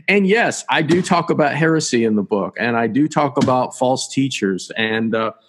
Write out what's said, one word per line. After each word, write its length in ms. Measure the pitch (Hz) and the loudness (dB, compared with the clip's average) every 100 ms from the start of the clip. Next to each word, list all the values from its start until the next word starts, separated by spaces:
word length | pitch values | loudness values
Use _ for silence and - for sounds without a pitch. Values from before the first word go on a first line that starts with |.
| - | 0
And 180 | 202 190 | 2 4
yes, 380 | 220 180 - - | 2 0 -2 -2
I 100 | 143 | -2
do 220 | 151 175 | 2 0
talk 260 | 175 160 135 | 2 0 2
about 260 | 151 147 | 0 0
heresy 500 | 147 160 160 151 120 | 2 2 2 0 0
in 120 | 113 107 | 2 0
the 60 | |
book, 340 | 95 104 90 - | 0 -2 -2 -4
and 200 | 117 117 | -2 0
I 80 | 117 | 0
do 200 | 110 156 | 0 0
talk 300 | 156 143 139 | 0 0 0
about 400 | 135 127 120 - | 2 2 0 -2
false 320 | 127 127 - | 0 0 -2
teachers. 640 | - 135 - 98 92 - - | -2 -2 -2 -2 -2 -6 -4
And, 360 | 110 110 113 | -2 -2 -2
uh, 180 | 110 110 - | -2 -4 -6